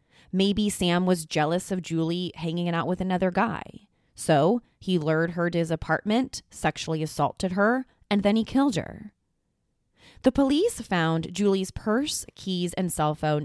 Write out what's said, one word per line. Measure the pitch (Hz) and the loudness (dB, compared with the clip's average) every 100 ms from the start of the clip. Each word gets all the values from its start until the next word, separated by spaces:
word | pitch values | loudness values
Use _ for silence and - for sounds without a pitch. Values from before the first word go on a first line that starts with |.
| _ _ - | _ _ -6
Maybe | 185 196 202 208 | 0 2 2 0
Sam | - 180 175 | 0 2 4
was | 185 180 156 | 4 2 0
jealous | 160 151 175 - | -2 0 0 -2
of | 185 | -6
Julie | 165 165 160 175 180 - | -4 -2 0 -2 -4 -6
hanging | 165 165 175 | -6 -2 -2
out | 170 139 | -2 -2
with | 180 | -2
another | 196 180 185 | 0 2 2
guy. | 180 226 190 - - - _ _ | 2 0 -2 -10 -18 -20 _ _
So | - - 151 156 240 - _ | -6 2 4 6 2 -2 _
he | - 180 | -2 0
lured | 151 160 165 | 2 2 0
her | 170 175 | 0 -2
to | 170 | 0
his | 165 | -2
apartment, | 160 - 165 - 220 269 - - | -2 -2 -2 0 0 0 -6 -16
sexually | - 160 - - 160 | -4 -4 -4 -4 -4
assaulted | 156 - 143 - 190 | -4 -2 -2 -2 -4
her, | 185 208 254 262 _ _ | 2 2 2 -4 _ _
and | 208 | 0
then | 196 220 | 2 2
he | |
killed | 220 262 277 208 | 2 2 2 0
her. | - - 214 - _ _ _ _ _ _ _ _ - - | -4 -10 -16 -20 _ _ _ _ _ _ _ _ -20 -2
The | - | 0
police | 262 277 285 453 - | 2 2 2 0 -2
found | 240 180 160 165 165 | -4 0 0 0 -4
Julie's | 175 202 196 190 | -2 0 0 -2
purse, | - - 220 302 - - | -6 -2 -2 -2 -4 -8
keys, | - - 185 175 | -10 -6 -4 -4
and | - 185 | -2 -4
cell | - 151 | 0 -2
phone | 151 151 151 | 0 -2 -2